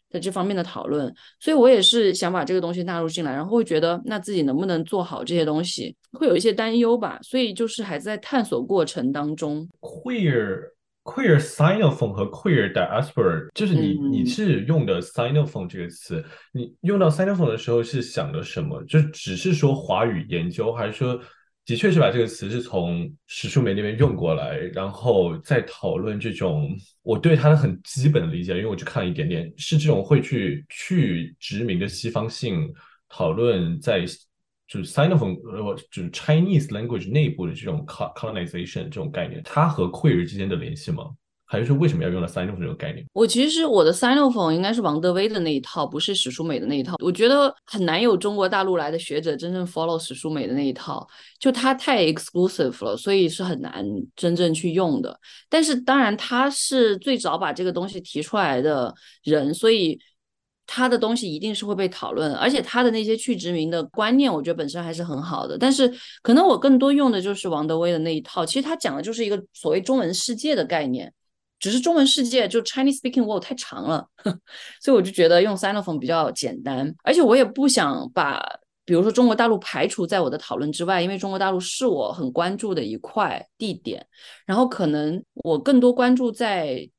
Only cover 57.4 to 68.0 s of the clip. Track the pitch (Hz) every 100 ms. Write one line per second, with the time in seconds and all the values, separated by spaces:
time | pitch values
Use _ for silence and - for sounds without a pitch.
57.4 | 175 143 185 175 190 190 - 143 151 208
58.4 | 165 131 147 143 120 - - _ - 151
59.4 | 139 165 226 226 165 - _ _ _ _
60.4 | _ _ - - 254 240 220 240 202 156
61.4 | 214 202 202 190 185 - - - 156 123
62.4 | 247 269 240 240 247 226 214 226 254 202
63.4 | 175 175 156 165 143 - 214 262 269 160
64.4 | 143 165 147 165 170 165 170 135 170 143
65.4 | 67 73 262 269 247 247 - - - 262
66.4 | 370 220 277 254 277 285 269 202 190 196
67.4 | 185 151 156 160 175 165